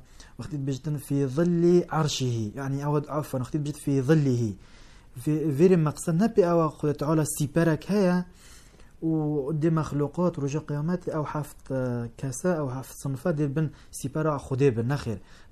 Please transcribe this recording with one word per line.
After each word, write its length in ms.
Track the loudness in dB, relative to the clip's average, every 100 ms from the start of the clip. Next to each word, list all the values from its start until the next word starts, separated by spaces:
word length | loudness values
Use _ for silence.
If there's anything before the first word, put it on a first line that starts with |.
| -10 -20 -20 -14
وقتی 180 | -8 -6
بجتن 400 | -4 -4 -4 -6
فی 300 | -2 0 0
ظل 540 | 2 2 4 6 6 4
عرشه، 680 | 0 0 0 -2 -2 -4 -6
یعنی 260 | -6 -4
اود 260 | 0 -2 -2
عفواً 320 | -4 -4 -4
وقتی 180 | -4 -4
بجت 180 | -4 -4
فی 260 | -2 0
ظله، 520 | 4 4 4 2 0 -4 -12 -20 -20 -20 -20 -8
فی 80 | -2
ویر 460 | 0 0 4 6 6
مقصد 380 | 4 0 -2
نه 140 | 2 4
پی 160 | 4
اوه 240 | 4 4 2
خود 240 | 0 -2
تعالی 320 | 0 2 2 2 -2
سیپرک 520 | 0 2 2 2 0
هیا 340 | 2 2 2 -2 -10 -20 -20 -20 -20 -20 -6
و 500 | -2 0 0 -2 -2
دی 180 | 0 2
مخلوقات 680 | 2 0 -2 -2 0 0 0
رجا 220 | -2 -4
قیامت 480 | -4 -4 -2 -4 -4
او 160 | -4 -4
هفت، 460 | -6 -8 -12 -6
اه، 360 | -4 -2 -4 -6 -8
کسا 420 | -8 -4 -2 -2
او 80 | -2
هفت 240 | -6 -10 -10
صنفه 300 | -8 -4 -2
دی 140 | -2 -2
بن 240 | 0 -2 -4 -16
سیپر 460 | -10 -8 -2 -2 -2
خوده 340 | -4 2 4
بن 160 | 4 0
نخیر، 320 | -2 -4 -8 -10 -20 -8